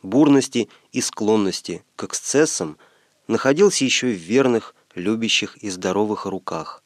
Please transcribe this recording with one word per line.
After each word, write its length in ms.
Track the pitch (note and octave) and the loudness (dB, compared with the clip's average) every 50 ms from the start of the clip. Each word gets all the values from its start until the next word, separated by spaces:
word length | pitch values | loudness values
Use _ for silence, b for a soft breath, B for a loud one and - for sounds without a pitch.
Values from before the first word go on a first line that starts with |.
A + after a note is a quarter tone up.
бурности 680 | - F#2+ G#2 C3+ D#3 D3 C#3+ C#3 B2+ - - A#2+ G#2+ b b b b b | -8 0 4 4 6 8 6 4 4 2 -2 -4 -4 b b b b b
и 100 | - A#2+ | -6 -6
склонности 800 | A2 - - - G#2+ G#2 A2 A2 G2+ F#2+ F2 - - - E2+ - _ _ _ | -6 -6 -6 -2 0 2 2 2 2 0 -2 -6 -10 -10 -12 -12 _ _ _
к 80 | - - | -14 -12
эксцессам 720 | - - - - - - C#3 D#3+ D3+ - - F2+ D#2 D2+ b b b b b b b b _ _ | -10 -10 -10 -8 0 2 2 2 2 0 -6 -6 -8 -8 b b b b b b b b _ _
находился 580 | - A2+ A2 - C3+ C#3+ D#3+ G3+ G3+ - - C3+ | -4 -4 0 2 2 4 4 4 2 4 0 0
ещё 220 | B2 - - - | 0 0 0 0
в 100 | B2+ A2 | -2 -4
верных, 560 | F2+ D#2+ E2+ A2 C3 C3+ B2+ A#2+ A2 - - _ _ _ _ _ | -4 -4 0 2 2 4 4 2 0 -2 -6 _ _ _ _ _
любящих 600 | F2+ F2 G2+ A2 A2+ A2+ G#2+ - - G#2+ G2 - | -6 -2 -2 -2 -2 0 0 0 -2 -2 -6 -10
и 120 | _ - G#2 | _ -10 -10
здоровых 560 | F#2 F#2 F#2 F#2+ F#2 G2+ G#2+ G#2+ G#2+ - - | -10 -4 -4 -2 0 0 0 0 -2 -6 -6
руках 580 | G2 F#2+ F#2+ _ - F2 D#2+ D#2+ - - - _ | -8 -8 -8 _ -8 -8 -8 -10 -12 -16 -18 _